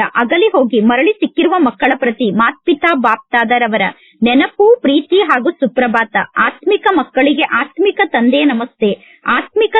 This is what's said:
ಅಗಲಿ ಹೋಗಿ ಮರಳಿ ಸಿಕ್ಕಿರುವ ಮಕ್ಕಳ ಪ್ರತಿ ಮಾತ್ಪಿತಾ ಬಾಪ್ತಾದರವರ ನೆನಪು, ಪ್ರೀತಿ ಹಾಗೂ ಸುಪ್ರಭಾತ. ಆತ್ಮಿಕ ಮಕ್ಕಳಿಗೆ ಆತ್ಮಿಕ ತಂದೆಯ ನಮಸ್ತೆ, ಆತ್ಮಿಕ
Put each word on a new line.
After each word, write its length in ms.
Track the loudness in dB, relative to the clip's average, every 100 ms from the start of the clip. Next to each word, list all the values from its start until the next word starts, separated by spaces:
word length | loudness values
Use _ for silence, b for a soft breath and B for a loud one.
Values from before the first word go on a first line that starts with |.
| 0
ಅಗಲಿ 340 | -2 -2 0 2
ಹೋಗಿ 320 | 2 0 0
ಮರಳಿ 320 | 2 2 0
ಸಿಕ್ಕಿರುವ 420 | -2 -4 -2 0 0
ಮಕ್ಕಳ 340 | 0 0 -2 -2
ಪ್ರತಿ 340 | -4 -4 -2
ಮಾತ್ಪಿತಾ 640 | 0 -2 -2 -4 -2 -2
ಬಾಪ್ತಾದರವರ 880 | 0 0 -2 -2 -2 0 0 0 -2 -4 b b b
ನೆನಪು, 560 | 0 2 0 2 2 2
ಪ್ರೀತಿ 400 | 2 -2 0 0
ಹಾಗೂ 300 | 2 0 -2
ಸುಪ್ರಭಾತ. 680 | -2 -4 -2 0 0 -2 -4 -4 -4
ಆತ್ಮಿಕ 500 | -4 -4 -2 0 0
ಮಕ್ಕಳಿಗೆ 500 | -2 -2 0 0 0
ಆತ್ಮಿಕ 580 | -2 -4 -4 -2 -2 -2
ತಂದೆಯ 400 | -2 0 0 2
ನಮಸ್ತೆ, 760 | 0 -2 -6 _ -4 -4 -10 _ -6
ಆತ್ಮಿಕ 500 | -4 -4 -2 0 0